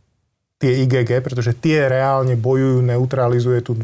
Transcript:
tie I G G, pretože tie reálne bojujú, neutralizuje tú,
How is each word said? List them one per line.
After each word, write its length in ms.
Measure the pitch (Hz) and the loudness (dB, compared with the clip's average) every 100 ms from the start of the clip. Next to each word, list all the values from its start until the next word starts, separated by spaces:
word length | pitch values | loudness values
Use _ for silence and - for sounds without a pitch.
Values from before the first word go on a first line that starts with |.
| _ _ _ _ _ - | _ _ _ _ _ -4
tie 80 | 135 127 | 0 0
I 60 | 131 | 2
G 160 | 131 | 0
G, 160 | 120 123 | 0 -2
pretože 320 | 131 127 117 | -2 -4 -4
tie 400 | 110 160 156 135 | -2 0 2 2
reálne 480 | 131 135 135 127 120 | 0 0 0 0 0
bojujú, 400 | 117 131 135 127 | 0 0 2 2
neutralizuje 800 | 123 123 127 131 123 123 120 123 | 2 0 0 0 0 0 0 -2
tú, 140 | 123 113 | -2 -6